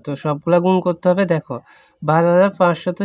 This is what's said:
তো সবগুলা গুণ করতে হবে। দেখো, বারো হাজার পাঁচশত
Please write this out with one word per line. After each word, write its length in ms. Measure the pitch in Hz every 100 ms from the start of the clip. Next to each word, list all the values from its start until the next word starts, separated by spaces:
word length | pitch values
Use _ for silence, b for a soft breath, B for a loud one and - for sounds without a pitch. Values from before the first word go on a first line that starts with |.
| -
তো 60 | 139
সবগুলা 340 | 156 147 165 175 180
গুণ 120 | 185 180
করতে 200 | 165 180
হবে। 120 | 180 185
দেখো, 220 | 160 - 120 - b b b 151
বারো 180 | 160 170
হাজার 180 | 175 196 196
পাঁচশত 400 | 180 165 185 175